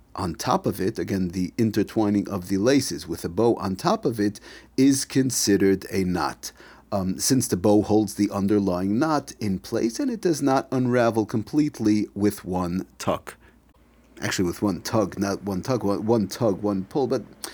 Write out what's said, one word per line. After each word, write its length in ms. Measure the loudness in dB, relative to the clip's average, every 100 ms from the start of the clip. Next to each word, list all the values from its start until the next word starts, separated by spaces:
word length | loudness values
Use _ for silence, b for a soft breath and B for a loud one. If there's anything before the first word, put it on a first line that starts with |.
| _
on 200 | -6 -6
top 320 | -4 0 0 0
of 120 | -2
it, 200 | -2 -2
again, 300 | -2 -2 -2
the 260 | -2 -4 0
intertwining 720 | 0 0 0 0 2 2 0
of 200 | -4 -2
the 100 | 0
laces 500 | 4 2 0 -6 -8
with 160 | -8
a 60 | -4
bow 240 | 2 2
on 200 | 2 -2
top 300 | -2 0 0
of 160 | -2 0
it 200 | -2 -2 B B B 2
is 300 | 4 4 0
considered 800 | 0 0 0 2 4 4 2 0
a 140 | -2
knot, 480 | 0 0 -2 -6 -14 B B B _
um, 260 | -4 -2 -2
since 300 | 0 2 2
the 80 | 2
bow 240 | 4 4
holds 360 | 6 2 2 0
the 140 | -2
underlying 680 | 0 0 2 2 0 0 0
knot 340 | 0 0 -4 -6
in 180 | -4 -4
place 400 | -4 -2 -2 -2
and 120 | -4
it 100 | -2
does 220 | -2 0
not 260 | 2 0 0
unravel 540 | -2 2 2 2 2
completely 840 | 0 -2 -2 0 0 0 2 2 0
with 300 | 0 0 0
one 420 | -4 -4 -2 -4 -6 -6
tuck. 400 | -4 -4 -6 -18 b b _ _ _ _ _ -10
Actually, 260 | -4 -2 -2
with 160 | 0
one 180 | -2 -2
tug, 360 | -2 0 0 -2
not 240 | -4 -4
one 200 | -4 -4
tug, 200 | -2 -2
one, 240 | 0 0 2
one 220 | 2 0
tug, 340 | 0 0 0
one 220 | -2 -2
pull, 240 | -2 -2 0
but 160 | -2 -6 -16 B